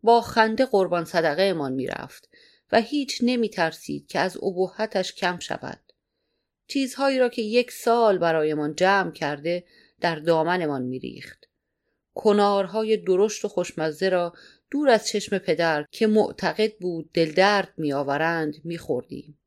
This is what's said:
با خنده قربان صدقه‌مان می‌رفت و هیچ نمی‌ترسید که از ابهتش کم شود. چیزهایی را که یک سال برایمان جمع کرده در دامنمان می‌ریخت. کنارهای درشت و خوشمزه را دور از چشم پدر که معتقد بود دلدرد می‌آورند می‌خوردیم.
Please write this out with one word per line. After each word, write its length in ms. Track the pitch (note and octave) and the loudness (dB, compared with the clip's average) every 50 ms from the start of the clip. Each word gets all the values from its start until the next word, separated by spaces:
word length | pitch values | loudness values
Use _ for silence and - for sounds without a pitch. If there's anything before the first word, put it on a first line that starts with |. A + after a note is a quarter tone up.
| - | 6
با 180 | A#3 A#3 A#3 | 6 6 6
خنده 440 | A3+ A#3 - A#3 A3 A3 A3 A3 C4 | 4 2 2 2 2 2 2 0 0
قربان 400 | B3+ - G3+ F#3 F3 F3 F3 E3+ | 2 4 2 2 2 0 -2 -4
صدقه‌مان 680 | E3+ - F3 E3 D#3+ C#3+ D#3 F#3+ G3 F#3 E3 C#3+ C3+ C3 | -2 0 2 2 2 2 2 2 2 2 0 -2 -4 -4
می‌رفت 560 | C3+ B2 - G1+ - - - - - _ _ _ _ _ _ _ _ _ _ | -4 -4 -4 -6 -8 -10 -14 -18 -20 _ _ _ _ _ _ _ _ _ _
و 100 | - A3+ | 0 0
هیچ 380 | A3+ - D4 D4 C#4 C4 - - | 0 0 -4 -6 -4 -4 -4 -2
نمی‌ترسید 880 | B3 A#3 B3+ A#3+ A#3 G3+ - - E3+ D#3+ D#3 - - - D3 C#3+ - | -2 0 0 0 -2 -2 -2 -2 -2 -2 -4 -8 -12 -10 -10 -10 -12
که 120 | _ - E3+ | _ -4 -2
از 180 | D3+ F#3 E3+ - - | -2 -2 -4 -4 -6
ابهتش 720 | G3 F#3 F3 F#3+ F3+ - - A3 A3 - G3+ F#3 - - | -6 -2 -2 -2 -2 -2 -6 -6 -2 -2 -4 -4 -4 -6
کم 260 | - - F3+ F3+ E3+ | -4 -4 -4 -4 -4
شود. 400 | - - - - - C#3 - _ _ _ _ _ _ _ _ _ _ _ _ _ _ _ _ _ _ | -8 -8 -8 -8 -8 -12 -14 _ _ _ _ _ _ _ _ _ _ _ _ _ _ _ _ _ _
چیزهایی 520 | _ - C#4 C4+ B3 C4 - C#4 C#4 C4+ C4 | _ -4 -4 -4 -4 -2 0 0 0 2 2
را 100 | B3+ A#3+ | 2 0
که 120 | A#3+ - | 0 -4
یک 300 | A3 G#3+ A3 A#3+ A#3+ A#3+ | -4 0 2 0 0 0
سال 460 | - - - A#3+ A3+ A#3+ A#3 G#3+ G3 | -6 -4 0 2 4 6 6 4 4
برایمان 580 | F3+ E3+ E3+ D#3+ D#3+ D3+ D#3 D#3 D3+ D3 D3 D#3 | 4 2 2 2 2 0 0 0 -2 -2 -4 0
جمع 360 | - F3+ F#3 G3+ G3 F#3 E3+ | 0 2 2 4 2 0 -2
کرده 520 | D#3 - E3 C#3+ D3 C#3+ C#3+ E3 F3 F3 F3 _ _ _ _ _ _ _ | -4 -6 -6 -6 -6 -4 -4 -4 -4 -4 -6 _ _ _ _ _ _ _
در 140 | - E3+ E3 | -4 -2 -2
دامنمان 680 | D#3 D3+ E3 E3 D#3+ D#3 E3 F3+ F#3 E3+ D3+ C#3+ C3 | -2 2 2 2 4 4 2 0 0 0 -2 -2 -4
می‌ریخت. 680 | B2+ B2 B2+ C3 - - - - - - - _ _ _ _ _ _ _ _ _ _ _ _ _ _ _ _ | -4 -6 -6 -8 -10 -12 -12 -14 -18 -20 -20 _ _ _ _ _ _ _ _ _ _ _ _ _ _ _ _
کنارهای 840 | - - A3 G#3 G#3 G3+ G3+ G3+ G3 F#3+ F3+ F3+ A3 A3 A3 A3 | 0 2 4 4 6 4 4 4 2 0 -2 -2 -4 0 0 0
درشت 480 | G#3 E3+ F3+ F#3 F3+ G3+ A3 G#3+ - - | 0 2 0 2 4 2 2 0 -4 -8
و 20 | |
خوشمزه 640 | G#3 - - F3 - - - D#3 D#3+ D3+ - F#3+ F#3+ | -6 -4 -4 -4 -4 -6 -4 -4 -4 -2 -2 0 0
را 240 | F#3 F3+ F3 - - - - - _ _ _ _ | 2 0 0 -2 -6 -12 -20 -20 _ _ _ _
دور 180 | - C#4+ D4+ C4+ | -4 0 4 4
از 180 | A#3+ G#3+ G#3+ | 4 4 2
چشم 300 | - - G#3 G3 - G3+ | -2 -4 -4 -4 -2 -4
پدر 480 | F#3+ F#3 - D#3+ D3+ E3+ E3 D#3 D3+ D3+ _ | -4 0 0 0 2 2 0 0 -2 -4 _
که 160 | - - A3+ | -4 0 0
معتقد 680 | G#3+ G#3+ A3 - - - - - E3+ D#3+ - G#3+ A3 G#3+ _ | 4 4 4 2 2 -2 -4 -4 -4 0 0 -2 -2 -2 _
بود 300 | F3 F3+ E3+ E3 D#3+ _ _ | -8 -6 -6 -6 -10 _ _
دلدرد 600 | F3 E3 D#3 D3+ F3+ F#3+ G3+ G#3 G3+ F#3+ - _ | 0 0 2 2 2 4 4 4 2 -2 -4 _
می‌آورند 800 | - D#3+ D3 C#3 C#3 C#3+ C3+ C#3 C#3+ D#3+ E3 E3+ E3 D#3+ D3+ D3 - _ | -4 -4 -2 -2 -2 -2 -2 -2 0 0 -2 -2 -2 -4 -6 -6 -10 _
می‌خوردیم. 760 | E3 E3+ E3 - - C3+ B2 - _ - - - D3 D3+ _ _ | -12 -10 -10 -6 -4 -4 -4 -4 _ -16 -16 -16 -18 -20 _ _